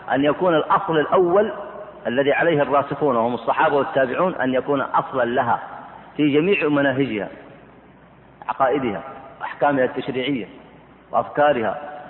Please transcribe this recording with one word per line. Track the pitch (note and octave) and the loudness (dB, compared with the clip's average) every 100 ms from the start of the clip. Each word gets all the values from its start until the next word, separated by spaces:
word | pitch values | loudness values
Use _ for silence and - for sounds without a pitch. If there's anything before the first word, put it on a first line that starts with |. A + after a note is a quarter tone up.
| - | -4
أن | C3 | 0
يكون | D3 C#3+ F3+ D#3+ | 2 2 2 2
الأصل | - G3 - D#3+ | 2 0 2 0
الأول | C#3+ F#3+ F3 F#3+ A3 - - - - - A2+ | 2 4 4 4 2 -4 -12 -14 -16 -10 -4
الذي | B2 C#3 | 0 2
عليه | A#2+ E3 D3 | 2 2 2
الراسخون | C3 C#3 C3+ - D3 A#2+ | 2 2 0 -2 2 2
وهم | A#2 | 0
الصحابة | A#2+ - B2 D#3 C#3+ | 0 -2 2 2 2
والتابعون | C3 C#3 C3 B2+ F3+ - | 0 0 0 0 -2 0
أن | C3 | 0
يكون | B2+ B2+ C#3 | 0 0 -2
أصلا | - D#3+ - C3 A#2+ | 0 -2 -2 -2 0
لها | B2+ A#2+ A2 - - - - - - | 0 0 -2 -4 -16 -16 -20 -12 0
في | D3 | 2
جميع | C#3+ F3 G3+ D#3 | 4 2 0 2
مناهجها، | C#3+ C#3 C3 C3 G#2+ F#2 - - - - - - - - - - - - | 2 2 0 -2 -2 -6 -12 -20 -20 -20 -20 -20 -20 -20 -20 -20 -14 -10
عقائدها، | - C3+ D3 B2 F2+ - - - - | 0 2 2 -2 -4 -10 -16 -18 -12
أحكامها | - - D3 C#3 B2 | -12 0 2 2 0
التشريعية، | C3 B2 B2+ B2+ C3+ F#2 - - - - - - | -2 -6 -4 -2 -4 -6 -16 -20 -20 -20 -20 -4
وأفكارها، | A2+ A#2 - D3 C3+ G#2+ F#2 - - - | -2 -2 2 2 2 -2 -4 -10 -14 -8